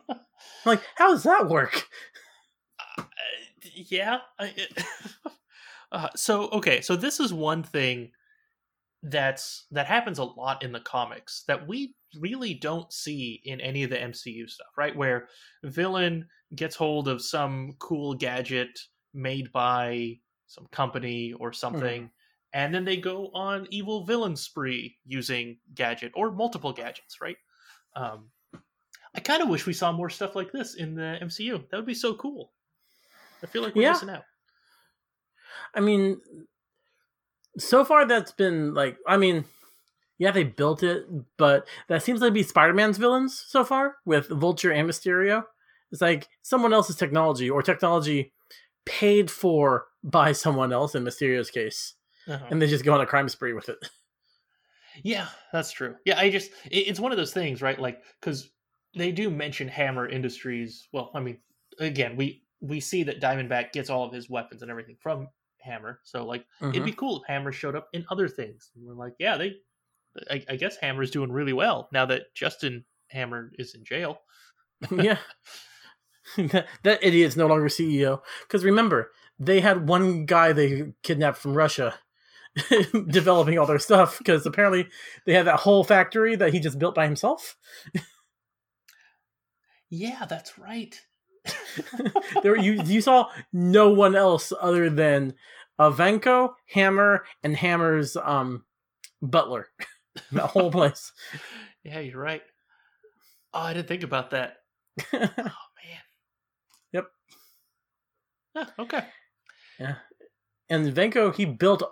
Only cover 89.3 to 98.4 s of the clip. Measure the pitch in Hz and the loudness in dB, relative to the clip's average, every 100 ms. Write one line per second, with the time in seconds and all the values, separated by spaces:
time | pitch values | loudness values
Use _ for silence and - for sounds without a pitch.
89.3 | _ _ _ _ _ _ 170 226 254 208 | _ _ _ _ _ _ -10 -10 -10 -10
90.3 | 160 - - 196 233 208 - _ _ _ | -10 -12 -20 -14 -12 -12 -16 _ _ _
91.3 | _ - - 415 - - 240 254 392 403 | _ -12 -12 -12 -12 -12 -6 -2 -2 0
92.3 | - 202 220 196 214 160 214 233 254 - | 0 4 4 4 2 2 2 8 6 6
93.3 | - - 175 180 208 208 202 196 190 190 | -4 -8 0 6 8 10 8 6 8 6
94.3 | 160 - 185 180 175 170 151 151 139 135 | 4 0 -4 2 4 4 4 4 4 2
95.3 | - - - - - 151 135 180 214 254 | -6 -20 -20 -16 4 4 6 4 4 4
96.3 | 254 254 - _ 196 196 196 202 196 - | 4 4 -2 _ 2 4 6 4 4 0
97.3 | - 147 147 175 170 165 156 139 165 143 | -8 -4 0 0 2 2 2 0 -4 -2
98.3 | 139 | 0